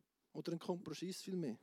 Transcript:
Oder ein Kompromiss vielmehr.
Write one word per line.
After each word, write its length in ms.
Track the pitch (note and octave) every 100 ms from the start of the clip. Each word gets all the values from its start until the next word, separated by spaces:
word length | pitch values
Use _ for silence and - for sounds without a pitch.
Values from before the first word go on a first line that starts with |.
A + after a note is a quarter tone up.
| _ _ _
Oder 180 | D#3 D#3
ein 80 | E3+
Kompromiss 600 | - F3 - D3+ F3+ F#3
vielmehr. 380 | - F#3 E3+ -